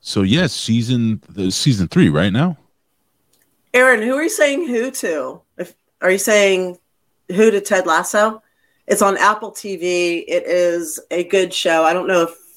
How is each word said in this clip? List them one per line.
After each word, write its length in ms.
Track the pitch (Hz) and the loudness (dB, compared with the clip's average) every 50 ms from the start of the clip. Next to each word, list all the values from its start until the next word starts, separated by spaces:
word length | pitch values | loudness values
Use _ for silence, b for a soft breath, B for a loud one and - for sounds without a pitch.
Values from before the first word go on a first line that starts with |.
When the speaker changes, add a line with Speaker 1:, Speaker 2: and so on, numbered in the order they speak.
| _ | _
Speaker 1:
So, 180 | - - 107 98 | -6 -2 -2 0
yes, 300 | 95 110 160 185 - - | 2 2 2 0 0 -2
season, 680 | - - - 113 117 117 113 127 120 117 113 110 - _ - | -6 -4 -2 -2 -2 0 -2 -2 0 0 -2 -2 -4 _ -14
the 220 | - 95 98 92 | -10 -6 -4 -4
season 380 | 92 - - 151 127 98 90 78 | -4 0 0 0 2 0 0 -2
three 220 | - 180 180 95 | 2 2 4 4
right 220 | 73 73 87 101 92 | 4 2 0 0 0
now. 260 | 117 151 180 165 - _ _ _ _ _ _ _ _ _ _ _ _ _ _ _ _ _ _ _ _ _ _ - | 0 -2 -2 -4 -8 _ _ _ _ _ _ _ _ _ _ _ _ _ _ _ _ _ _ _ _ _ _ 2
Speaker 2:
Aaron, 300 | 247 254 262 254 220 214 | 4 4 4 4 2 2
who 120 | 240 262 | -2 -2
are 60 | 277 311 | 0 -2
you 60 | 339 | -2
saying 400 | 427 - 311 285 277 277 349 277 | 0 0 0 0 2 -2 -4 -2
who 220 | 240 226 233 262 | -2 -2 -4 -4
to? 500 | 262 - - 202 165 147 127 131 - 175 _ _ _ | -6 -6 -6 -4 -4 -4 -6 -8 -10 -14 _ _ _
If, 180 | _ 180 - - _ _ _ _ _ - | _ -14 -14 -14 _ _ _ _ _ 0
are 80 | 180 | 0
you 80 | 185 196 | 0 0
saying 600 | 196 - 214 208 202 196 190 185 185 180 180 - _ _ _ _ _ _ _ _ _ _ | 2 2 4 4 4 4 2 0 -2 -6 -8 -12 _ _ _ _ _ _ _ _ _ _
who 220 | 185 185 220 220 | 0 4 4 4
to 120 | 202 202 202 | 4 2 -2
Ted 240 | - 208 185 180 | 0 0 0 2
Lasso? 560 | 175 160 165 180 - - 214 208 220 220 - _ _ _ _ _ _ _ _ _ | 2 0 0 0 0 0 0 0 0 -2 -6 _ _ _ _ _ _ _ _ _
It's 140 | - 208 196 | -4 0 2
on 160 | 214 196 196 | 2 2 2
Apple 360 | - - 202 214 - 233 208 - | 2 2 2 2 0 -6 -14 -16
T 240 | - - 202 196 | -14 -12 -10 -10
V. 420 | 175 165 180 180 175 175 175 170 170 - - | -6 -4 -2 -2 0 0 -2 -2 -4 -6 -4
It 140 | 170 180 175 | -4 -4 -2
is 560 | - 170 180 175 175 170 175 170 156 - - - _ | 0 0 0 2 0 0 -2 -4 -6 -10 -12 -12 _
a 140 | 160 175 175 | -6 -6 -4
good 300 | 175 - 196 185 180 - | 0 0 0 0 0 -4
show. 300 | - - 185 165 160 160 | -4 0 0 2 2 2
I 100 | 160 170 | 2 2
don't 120 | 185 180 | 0 -2
know 180 | - 190 175 170 | 0 2 2 0
if 120 | 165 - - _ _ _ | 0 -4 -16 _ _ _